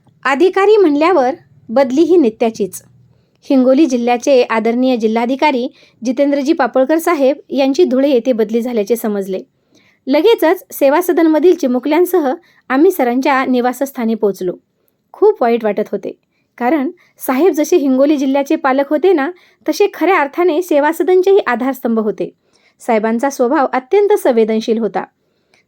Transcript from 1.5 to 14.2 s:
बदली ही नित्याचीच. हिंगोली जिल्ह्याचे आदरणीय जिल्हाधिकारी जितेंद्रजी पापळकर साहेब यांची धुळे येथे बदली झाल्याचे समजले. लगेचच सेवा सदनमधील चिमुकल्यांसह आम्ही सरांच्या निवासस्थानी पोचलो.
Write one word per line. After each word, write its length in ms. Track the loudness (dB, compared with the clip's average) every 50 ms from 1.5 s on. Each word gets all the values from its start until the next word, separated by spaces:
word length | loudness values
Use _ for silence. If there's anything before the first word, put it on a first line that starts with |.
| _ _ _ -4
बदली 320 | 0 0 0 2 2 0
ही 160 | 2 2 4 2
नित्याचीच. 640 | 2 2 0 -2 -2 -4 -2 -4 -8 -8 -8 -12 -20 _ _ _ _ _ _ _ _ _ _ _ _ 0
हिंगोली 360 | 0 2 4 4 4 4 2
जिल्ह्याचे 580 | 2 0 -2 -2 -2 -2 -2 0 2 2 2 2
आदरणीय 540 | 0 -2 -2 -2 -2 -2 0 0 0 0 0
जिल्हाधिकारी 760 | -2 -2 -2 -2 -2 -2 -2 0 0 0 0 0 -4 -6 -10 _ _ _ _ _ -6
जितेंद्रजी 480 | -4 -2 0 0 0 0 0 0 0 0
पापळकर 440 | 0 0 0 0 0 0 0 0 0
साहेब 400 | 0 0 0 0 0 0 0 -2 -6 -8
यांची 340 | -4 -2 -2 0 2 2 0
धुळे 260 | 2 2 0 0 2
येथे 220 | 2 0 0 0
बदली 300 | 0 0 -2 -2 -2 -4
झाल्याचे 340 | -4 -4 -4 -4 -2 -2 -2
समजले. 440 | -4 -2 -4 -4 -4 -6 -6 -8 -8 -10 _ _ _ _ _ _ _ _ _ _ _ -4 -2
लगेचच 560 | 0 2 4 2 2 2 2 0 0 -2 -4 -12
सेवा 300 | -6 0 0 2 2 2
सदनमधील 540 | 0 0 0 2 2 2 2 2 4 2 2
चिमुकल्यांसह 800 | 2 0 -2 -2 -2 -2 -2 0 0 0 2 0 0 0 -2 -4 -6 _ _ _ _ _ -4
आम्ही 220 | 0 2 2 2
सरांच्या 540 | 2 2 0 -2 0 0 0 0 0 0 0
निवासस्थानी 680 | 0 -2 0 0 -2 -2 -4 -6 -8 -6 -6 -4 -4 -2
पोचलो. 380 | -2